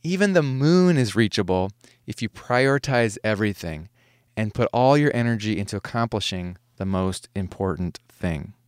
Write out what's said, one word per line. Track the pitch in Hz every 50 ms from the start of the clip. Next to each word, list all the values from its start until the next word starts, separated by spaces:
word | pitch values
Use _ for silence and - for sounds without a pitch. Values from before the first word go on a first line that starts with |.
even | - 160 185 185 202 202 190
the | 175
moon | 147 135 131 131 139 156 175 185 180 180 170 139
is | 123 104 95
reachable | 107 113 101 - - 98 87 92 92 92 98 - _ - _ _ _ _
if | - 113 -
you | 117 107
prioritize | _ - - - 120 123 135 135 139 139 - 139 131 120 117 110 101 - -
everything | 110 107 98 107 104 98 - - 85 80 76 82 - _ _ _ _ _ _ _ _ _
and | - 110 107 -
put | - 120 -
all | - 120 127 131 143 147
your | 147 147 -
energy | 120 117 120 117 107 104 107 107 85
into | 101 - -
accomplishing | 98 - - - 117 117 113 - 104 - - 98 90 90 87 90 - _ _ _
the | _ 98
most | 95 95 95 92 95 92 - - _ _
important | 101 95 90 - - 98 95 82 80 90 85 - - _
thing. | _ _ _ - 90 82 73 73 90 - _ _